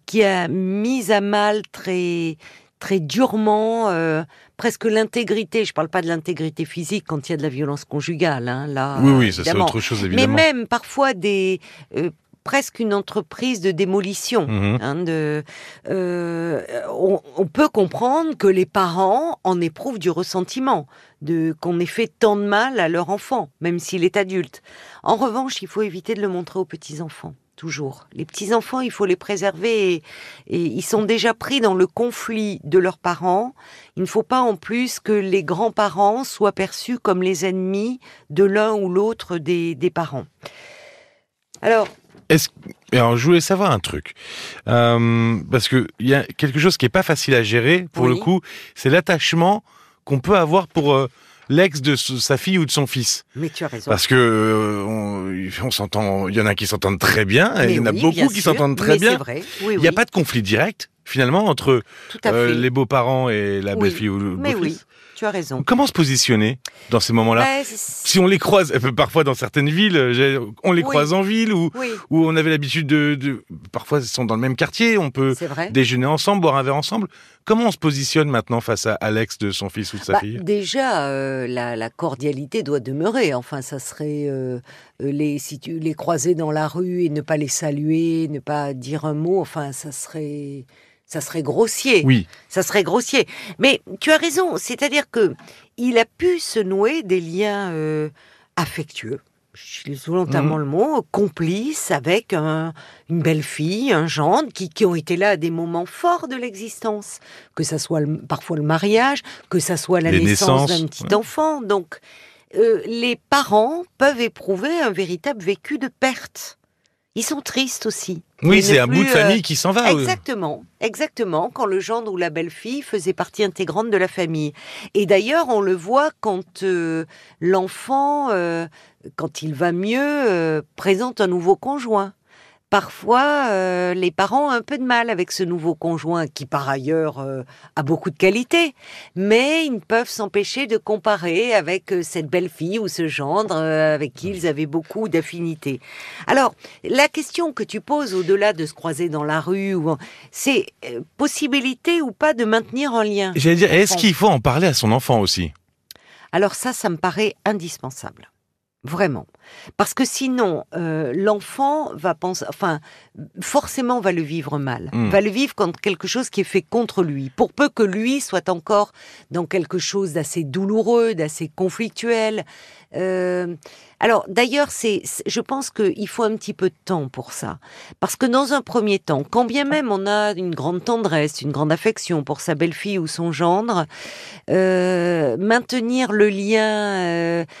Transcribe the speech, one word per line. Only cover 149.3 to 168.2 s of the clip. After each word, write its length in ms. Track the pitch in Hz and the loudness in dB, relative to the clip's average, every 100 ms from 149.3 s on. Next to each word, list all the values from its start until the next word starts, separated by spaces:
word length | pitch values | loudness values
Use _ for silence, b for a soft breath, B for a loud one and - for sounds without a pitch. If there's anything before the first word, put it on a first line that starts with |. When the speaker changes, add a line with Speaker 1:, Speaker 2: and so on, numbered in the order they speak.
| 156 | -2
Speaker 1:
rue, 320 | 165 196 196 | -2 -2 -2
ou 160 | 185 156 | -2 -2
en, 80 | 139 B B B | -4 B B B
c'est, 340 | - 285 254 - - - | -4 0 2 0 -8 -12
euh, 160 | 120 - - | -10 -12 -4
possibilité 800 | 285 - 302 277 262 247 - 339 | -2 -2 -2 -2 -2 -4 -2 0
ou 100 | 277 | -2
pas 220 | - 302 | 0 0
de 140 | 233 220 | 2 2
maintenir 480 | 220 220 247 285 | 0 0 -4 -2
un 100 | 233 | 0
lien 280 | 214 202 190 170 | 0 0 -2 2
Speaker 2:
J'allais 200 | 151 170 | 4 6
dire, 140 | - | 6
est-ce 220 | 165 208 | 6 4
Speaker 1:
Bon. 80 | 180 | 4
Speaker 2:
qu'il 140 | 214 | 2
faut 140 | 165 208 | 4 4
en 120 | 143 | 4
parler 280 | 135 127 180 | 2 2 2
à 40 | |
son 200 | 127 110 | 2 4
enfant 280 | 120 - 120 | 2 4 2
aussi ? 320 | 95 - 85 - _ _ _ b b b b | 2 0 -4 -8 _ _ _ b b b b
Speaker 1:
Alors 220 | 170 196 | 0 0
ça, 180 | - 247 | 0 -6
ça 160 | 240 208 | -4 -4
me 80 | 165 | -2
paraît 380 | 185 170 214 - | -2 0 -2 -2
indispensable. 840 | 202 208 165 - 131 - - - - _ _ _ _ _ | -2 -2 -6 -10 -12 -12 -16 -16 -20 _ _ _ _ _
Vraiment. 420 | 127 175 190 117 - B B B B - | -8 0 0 0 -8 B B B B -2
Parce 180 | 208 | -2
que 100 | - | 0
sinon, 600 | 262 - 262 254 202 151 - | -2 -2 -2 0 0 0 -6
euh, 380 | 165 170 156 143 | -6 -4 -2 -2
l'enfant 800 | 151 202 208 - - 277 302 302 | 0 0 0 -4 -2 0 0 -4
va 200 | - 175 160 | -4 -4 -2
penser, 280 | 180 185 - | -4 -6 -8
enfin, 320 | - 190 151 b b b - 151 - | -4 -2 -2 b b b -18 -16 -12
forcément 600 | - 285 - - 240 247 | -2 0 0 -2 -2 0
va 100 | 190 | 0
le 120 | 175 | 0
vivre 360 | 151 165 143 147 | -2 -6 -4 -4
mal. 320 | 135 120 147 | -4 -6 -6
Speaker 2:
Hmm. 160 | 120 110 | -2 2
Speaker 1:
Va 120 | 196 | 4
le 100 | 214 | 2
vivre 240 | 202 277 | 0 -2
comme 180 | - 180 | 0 -2
quelque 360 | 165 214 180 185 | -2 -4 -4 -4
chose 220 | 247 247 | -4 -4
qui 100 | - | -4
est 40 | |
fait 180 | 180 190 | -2 -2
contre 400 | - 233 233 - | 0 -2 0 0
lui, 260 | 170 139 135 | 0 -2 -6
pour 220 | - 233 | 0 0
peu 160 | - 285 | 2 0
que 140 | - | 2
lui 360 | 208 202 226 277 | 0 0 -2 -2